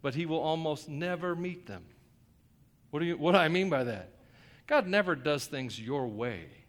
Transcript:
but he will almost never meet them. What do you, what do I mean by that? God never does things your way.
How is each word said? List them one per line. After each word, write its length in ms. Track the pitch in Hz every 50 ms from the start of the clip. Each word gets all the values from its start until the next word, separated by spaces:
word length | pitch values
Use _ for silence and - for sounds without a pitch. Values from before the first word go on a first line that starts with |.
but 140 | - 143 123
he 100 | 147 170
will 160 | 160 156 160
almost 480 | 135 156 160 160 165 156 151 143 - -
never 480 | 147 139 170 180 180 170 170 180 175
meet 300 | 165 175 180 175 175 -
them. 180 | - 101 90 85 - - - - _ - _ - _ - - _ - _ _ - - _ _ _ -
What 100 | - 147
do 60 | 165
you, 120 | 170 170 -
what 140 | 147 170 180
do 60 | 190
I 100 | 170 156
mean 200 | 170 180 190 190
by 160 | 147 135 127
that? 240 | 120 113 98 92 - - - - - - - - - - - _
God 200 | - 294 294 220
never 280 | 185 190 208 202 180 165
does 300 | 139 123 151 147 143 -
things 340 | - - 139 131 123 104 107
your 280 | 110 117 139 143 131
way. 400 | 120 107 104 117 123 113 87 80 73 78 - -